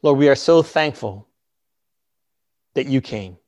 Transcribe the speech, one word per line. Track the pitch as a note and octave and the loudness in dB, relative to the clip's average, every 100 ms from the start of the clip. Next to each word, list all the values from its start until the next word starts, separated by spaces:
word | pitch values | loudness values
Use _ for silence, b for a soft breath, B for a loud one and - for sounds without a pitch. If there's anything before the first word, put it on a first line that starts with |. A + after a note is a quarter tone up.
Lord, | D#3 C#3 | 2 2
we | C#3+ | 4
are | C#3 | 2
so | - E3 | 4 2
thankful | D#3+ D#3+ D3+ - A2 G2 _ _ _ _ _ _ _ _ _ _ _ _ _ _ _ | 2 -2 -4 -6 -12 -12 _ _ _ _ _ _ _ _ _ _ _ _ _ _ _
that | - C#3 | -8 -2
you | C3+ | -4
came. | - A2 F#2+ F2+ | -4 -12 -12 -18